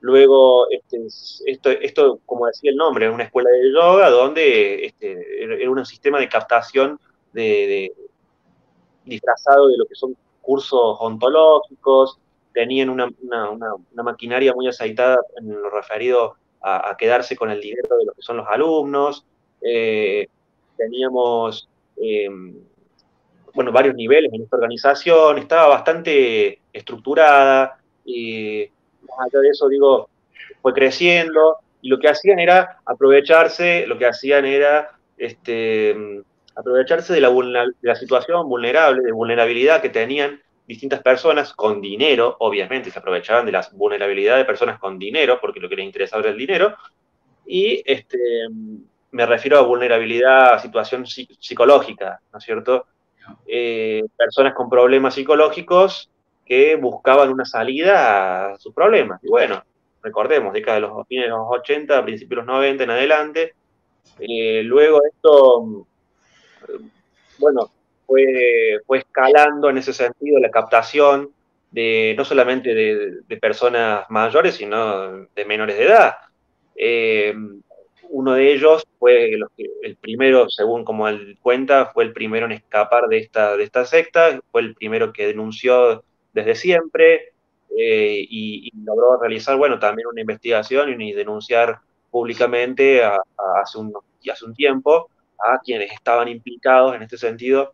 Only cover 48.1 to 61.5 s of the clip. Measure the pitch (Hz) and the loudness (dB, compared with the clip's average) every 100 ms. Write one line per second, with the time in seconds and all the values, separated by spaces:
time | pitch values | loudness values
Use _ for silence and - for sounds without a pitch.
48.1 | 127 120 117 113 110 110 107 _ _ _ | -6 -4 -4 -6 -12 -16 -18 _ _ _
49.1 | 123 117 117 135 143 120 123 123 117 113 | -4 0 0 4 4 4 2 0 0 -2
50.1 | 117 127 131 127 113 117 113 107 127 123 | 0 4 6 6 4 0 -6 -4 -8 -10
51.1 | - 123 _ - 123 120 139 - 107 95 | -16 -18 _ -16 0 4 4 2 -12 -14
52.1 | 90 _ 107 - 110 110 127 - _ _ | -14 _ -20 -10 -8 -2 -4 -4 _ _
53.1 | _ _ - - 117 120 113 110 110 110 | _ _ -20 -10 -6 -6 -6 -6 -6 -8
54.1 | _ 117 - 135 131 123 123 123 135 135 | _ -2 2 0 0 -2 4 4 4 0
55.1 | 139 135 151 151 - 175 180 190 - - | -4 0 2 2 0 0 2 2 0 -18
56.1 | _ _ _ _ 127 147 156 131 107 - | _ _ _ _ 2 4 2 -2 -4 2
57.1 | 135 135 131 123 113 113 135 175 196 127 | 2 2 0 -6 -6 -6 -2 0 2 2
58.1 | 101 95 92 98 98 107 - 185 220 - | 0 0 -4 -8 -10 -16 0 2 2 0
59.1 | 90 - 240 127 95 _ _ _ _ 113 | -6 -2 0 0 -4 _ _ _ _ -10
60.1 | 107 110 147 107 101 107 107 104 107 - | -6 0 0 -2 -6 -4 -4 -4 -10 -10
61.1 | 127 120 113 113 | -6 -6 -6 -4